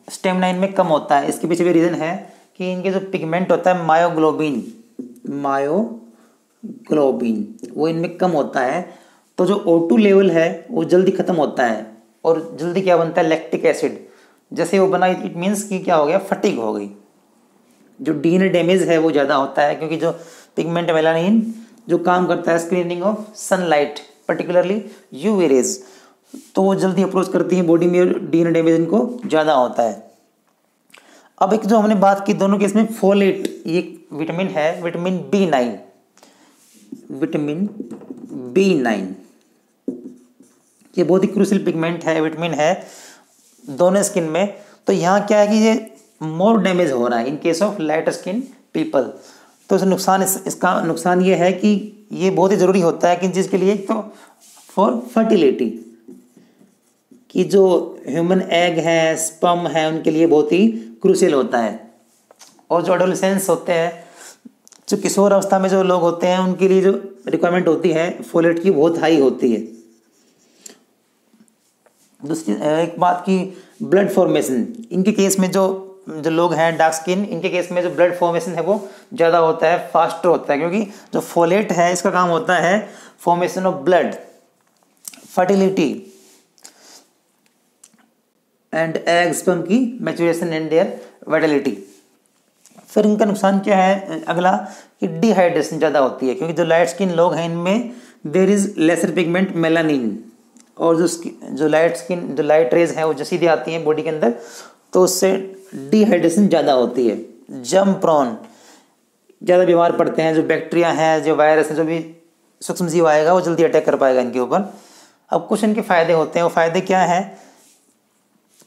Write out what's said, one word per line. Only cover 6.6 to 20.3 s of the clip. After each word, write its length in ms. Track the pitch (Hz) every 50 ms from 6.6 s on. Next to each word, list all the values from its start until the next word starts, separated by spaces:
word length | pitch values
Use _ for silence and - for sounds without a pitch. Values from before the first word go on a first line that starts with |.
| - 202 - - - - 156 151 143 135 120 117 120 113 110 107 104 104 - - - - -
वो 140 | - 151 165
इनमें 280 | 165 165 170 175 170
कम 140 | - 185 180
होता 300 | 170 147 123 113 - 139
है, 340 | 123 127 147 175 180 - - - - _ _ _ _ _ _ -
तो 80 | 185
जो 180 | 180 202 202 -
ओ 220 | - 165 170 165 165
two 80 | -
level 340 | 226 208 202 196 196 196 185
है 360 | 165 165 160 175 - - - -
वो 140 | - 160 165
जल्दी 260 | 147 175 185 190 190
ख़त्म 240 | 190 - 170 - 180
होता 320 | 160 143 110 - - 127
है 300 | 117 110 107 110 - - - _ _ _ _ -
और 320 | 160 165 160 160 - - -
जल्दी 200 | 156 175 175 196
क्या 160 | 190 185 175
बनता 240 | 165 170 165 - 180
है, 80 | 175 160
Lactic 360 | 160 160 - - - - 165
acid। 420 | 160 143 - 156 127 107 - - - - _ _ _ _ _ _ _
जैसे 260 | - - 165 - - 196
वो 80 | 185
बना, 200 | 190 180 180 185
it 300 | 185 185 - 214 190 160
means 260 | 170 180 196 208 202
कि 160 | - - 190 185
क्या 180 | - 185 175
हो 100 | 156 147
गया, 120 | 147 175 196
fatigue 400 | 196 - 196 196 - 208 165 123
हो 140 | 113 110
गई। 180 | 107 104 - - - - - _ _ _ _ _ _ _ _ _ _ _ _ _ _ _ _ _ _ -
जो 100 | 135 143
डीएनए 360 | - 147 139 165 175 185 190 185
damage 340 | 185 175 165 170 190 185
है 160 | 170 160 170 160
वो 120 | 160 165
ज़्यादा 240 | 143 147 139 135 147
होता 280 | 135 139 135 - -
है, 120 | 147 147 156
क्योंकि 220 | - 160 156 165
जो 240 | 156 160 170 147 - - -